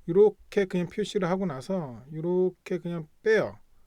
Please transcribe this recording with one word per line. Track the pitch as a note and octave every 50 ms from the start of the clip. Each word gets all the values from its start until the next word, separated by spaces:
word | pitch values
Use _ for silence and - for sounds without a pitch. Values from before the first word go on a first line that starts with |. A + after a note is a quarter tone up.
| - F3
요렇게 | E3+ G3 G#3 G#3 G3 _ - - - G#3 G3
그냥 | F#3+ - F3+ F3 E3
표시를 | - - G#3 - - G#3 F#3 E3
하고 | F#3 F#3+ G3
나서 | F3+ C3+ C3+ C3 - F#3+ F#3 D#3+ C3 A#2+ A2 B2+ C#3+ D#3+
요렇게 | D#3 D#3 F3 F3+ F#3 F#3 F#3 F3+ _ - - F#3 E3
그냥 | D#3 F3 F3 E3+ D#3 - _ _ -
빼요. | A3 A3 G#3 C#3+ G#2 - - - - - - -